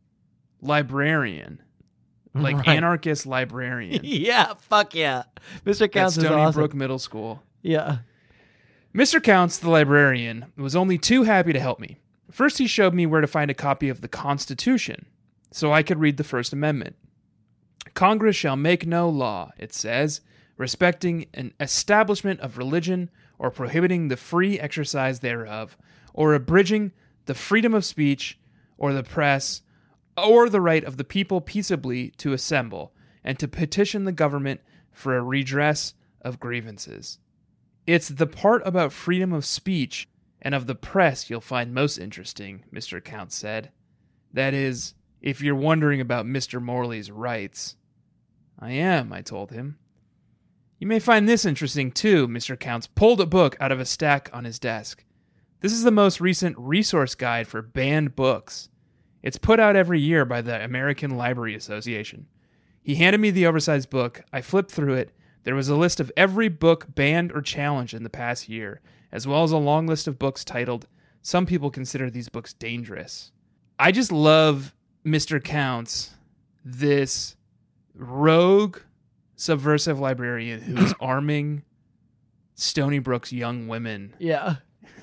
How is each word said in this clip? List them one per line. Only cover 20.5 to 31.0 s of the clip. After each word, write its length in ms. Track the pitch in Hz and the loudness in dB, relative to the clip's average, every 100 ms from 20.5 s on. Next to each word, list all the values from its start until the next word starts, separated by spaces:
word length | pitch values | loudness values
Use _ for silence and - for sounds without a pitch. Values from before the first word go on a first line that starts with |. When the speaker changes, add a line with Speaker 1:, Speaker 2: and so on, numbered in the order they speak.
| - | -8
Speaker 1:
"respecting 680 | 127 - 180 180 175 165 - | -6 0 2 2 -2 -4 -6
an 200 | - 127 - | -10 -10 -8
establishment 800 | 139 - - 208 208 202 196 185 | -4 -2 2 4 4 0 -4 -4
of 180 | 131 117 | -8 -8
religion 500 | 131 170 170 180 175 _ _ - | -4 -2 -2 -4 -6 _ _ -6
or 100 | 123 | -6
prohibiting 560 | - 120 160 175 180 151 | -4 -4 0 2 2 -2
the 100 | 127 | -4
free 420 | - 170 196 196 | -2 0 0 -2
exercise 600 | 147 160 143 143 131 127 | -4 -6 -4 -2 -2 -2
thereof, 540 | 123 117 110 107 110 _ _ _ _ | -4 -6 -8 -10 -12 _ _ _ _
or 200 | - 156 147 | 2 4 4
abridging 560 | 131 180 185 214 202 - _ _ - | 4 4 4 2 -2 -8 _ _ -10
the 80 | 131 | -8
freedom 380 | - 214 226 | 0 2 4
of 100 | 214 - | 2 0
speech 540 | - 143 139 - - _ _ _ - | 0 0 0 -4 -14 _ _ _ -6
or 160 | 143 | -2
the 100 | 139 | -2
press, 580 | 123 - 143 135 - - _ _ _ _ _ - | -4 0 2 2 -2 -10 _ _ _ _ _ 2
or 340 | 214 233 240 | 8 8 8
the 120 | 196 | 4
right 220 | 170 160 | 4 2
of 140 | - | 0
the 60 | 131 | -6